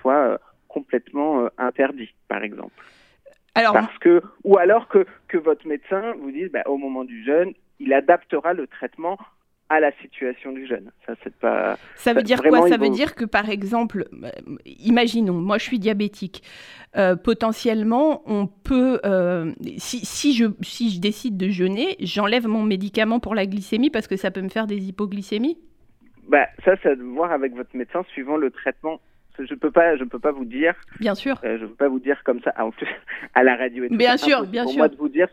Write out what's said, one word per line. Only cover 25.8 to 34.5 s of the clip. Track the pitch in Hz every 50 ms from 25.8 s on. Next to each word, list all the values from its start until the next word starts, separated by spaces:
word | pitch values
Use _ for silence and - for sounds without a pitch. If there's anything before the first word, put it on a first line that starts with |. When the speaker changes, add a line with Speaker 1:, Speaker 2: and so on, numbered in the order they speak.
| _ _ _ _ _ _ _ - - -
Speaker 1:
Bah, | 147 143 - - - - -
ça, | 185 196 190 -
c'est | 170
à | 139
voir | 123 123 123 123 147 170 175
avec | 165 139 135 131 120
votre | 123 123 - -
médecin | 127 120 - - 170 - -
suivant | - 143 127 135 151
le | 156 147 127
traitement. | - - - 139 - - - 156 165 - _ _ _ _ _ _ - -
Je | 135 - 147
peux | 127 - 151
pas, | 151 175 170 170 160 131
je | 131
peux | 120 - 120
pas | 117 151
vous | 143 139 127
dire. | 113 120 135 156 165 175 - - - - -
Speaker 2:
Bien | 220 214 190
sûr. | - - 277 262 - -
Speaker 1:
Euh, | 113 113 113
je | 110
peux | 107 113
pas | - 139 143
vous | 131 131
dire | 127 135 143 - -
comme | - 123 120
ça. | - 135 -
Ah, | - 113
en | 113
plus, | - - - - - - - -
<laughs> | - - - - -
à | 127 127
la | 131 123 120
radio | 127 123 120 127 123
et | 120
tout, | 233 214
Speaker 2:
Bien | 247 240 247
Speaker 1:
c'est | - - 294
Speaker 2:
sûr, | 277 247
Speaker 1:
impossible | 208 185